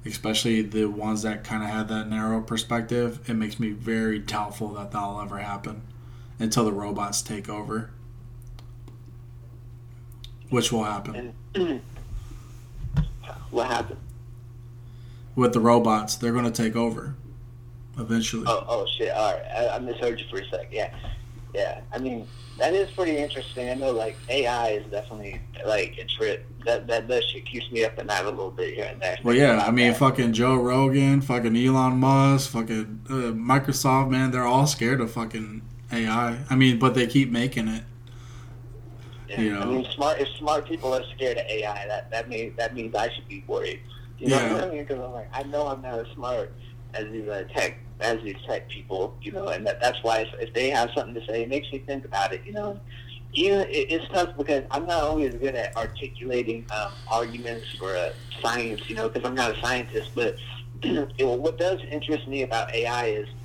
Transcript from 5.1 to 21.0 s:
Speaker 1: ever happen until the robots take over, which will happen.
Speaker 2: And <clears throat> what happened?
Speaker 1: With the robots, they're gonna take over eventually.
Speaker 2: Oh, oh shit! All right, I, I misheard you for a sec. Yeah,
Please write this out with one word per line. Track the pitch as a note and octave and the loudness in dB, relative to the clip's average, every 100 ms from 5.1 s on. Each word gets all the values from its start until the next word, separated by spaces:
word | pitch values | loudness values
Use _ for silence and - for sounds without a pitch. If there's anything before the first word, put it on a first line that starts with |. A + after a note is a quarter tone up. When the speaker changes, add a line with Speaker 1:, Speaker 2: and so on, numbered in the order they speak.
| G2+ | -4
Speaker 1:
ever | G2+ G2+ | -6 -6
happen | G2+ G2 A2 G#2+ - - - - - - | -6 -6 -8 -10 -12 -14 -16 -16 -16 -4
until | A2+ A#2+ | 0 4
the | A2 | 2
robots | G2+ G2+ G2+ G2+ - | 2 -2 -4 -2 -2
take | - G#2 G2 | -4 -6 -6
over, | G#2 G#2+ A2 A#2 - - - - - - - - - - - - - - - - - - - - - - - - - - | -6 -4 -4 -6 -12 -16 -16 -16 -14 -14 -14 -14 -16 -16 -16 -16 -16 -16 -16 -16 -16 -16 -16 -16 -16 -16 -16 -16 -16 0
which | B2 A2+ | 2 4
will | A2+ | 2
happen. | G#2+ G#2 G#2 A2+ B2 - - | 0 -2 -6 -8 -10 -12 -6
Speaker 2:
And | F#3+ F3 C3 | 0 0 0
<clears throat> | - - - - - - - - - - - - - - - - - | -6 -14 -8 -8 -8 -14 -14 -16 -14 -8 0 2 0 -4 -12 -12 -2
what | A#2+ B2 | 0 2
happened? | A#2 - - - - - - - - - - - - - - - | 0 -2 -8 -12 -14 -14 -16 -16 -16 -16 -16 -16 -16 -16 -14 -6
Speaker 1:
With | C3 B2 | 4 6
the | A#2 | 8
robots, | A2+ A#2+ A2+ G#2+ G#2+ - | 8 8 8 4 2 -2
they're | A#2+ | 2
gonna | A#2+ A#2+ | 2 2
take | A2 A2 A#2 | 2 2 2
over | A#2 A2 C3+ - - - - - - - - - | 0 -2 -8 -10 -12 -14 -14 -16 -16 -16 -14 -10
eventually. | A2 A2+ A2 A2+ A2+ | 0 2 2 0 2
Speaker 2:
Oh, | G#2+ - | 2 2
oh | A#2 G2 - | 0 0 0
shit! | G#2+ | 0
All | - G#2+ | 2 2
right, | F2 - A2 | 0 -4 0
I, | A#2+ G#2+ | 0 0
I | |
misheard | B2 A#2 A#2+ A2+ | -4 -2 -2 -2
you | - | -6
for | F#2+ | -8
a | - | -4
sec. | F#2 - | -6 -4
Yeah, | G#2+ G2+ - | -4 -4 -4